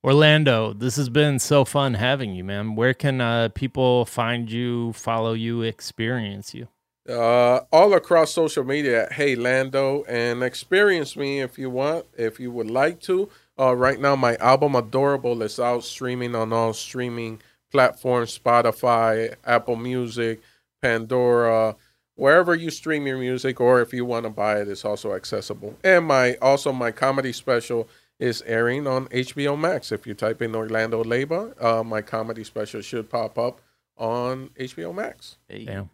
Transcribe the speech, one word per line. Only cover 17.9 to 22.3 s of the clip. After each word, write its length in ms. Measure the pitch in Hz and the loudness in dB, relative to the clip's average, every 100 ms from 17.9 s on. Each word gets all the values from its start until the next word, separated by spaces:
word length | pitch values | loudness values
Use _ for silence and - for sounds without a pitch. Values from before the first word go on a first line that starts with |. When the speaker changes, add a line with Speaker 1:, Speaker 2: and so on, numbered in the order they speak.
| - 127 123 117 - | 4 -2 0 -2 -4
Speaker 2:
Spotify, 960 | 123 120 117 - 127 117 113 113 113 - - | 2 4 4 2 2 2 2 0 -2 -8 -2
Apple 300 | 120 107 117 | -2 -2 -6
Music, 640 | 123 127 120 113 117 110 _ _ _ _ | -4 -4 -4 -4 -4 -4 _ _ _ _
Pandora, 960 | 127 113 113 127 123 120 117 113 110 107 _ _ _ - | -2 -2 0 0 4 4 4 2 0 -4 _ _ _ 0
wherever 400 | 135 | 4